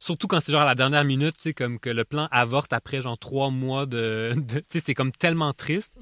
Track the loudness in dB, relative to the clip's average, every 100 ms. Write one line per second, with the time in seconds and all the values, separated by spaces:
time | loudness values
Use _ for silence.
0 | -6 -4 0 0 2 4 4 4 4 4
1 | 4 2 0 -2 -6 -4 -4 -4 -4 -2
2 | -2 -4 0 2 4 2 0 -4 -4 -6
3 | -4 -8 -4 -2 0 0 -2 -2 -2 -2
4 | -2 -2 -2 -2 -2 -4 -4 -6 -2 0
5 | -2 0 0 2 0 -2 -4 -4 -4 -14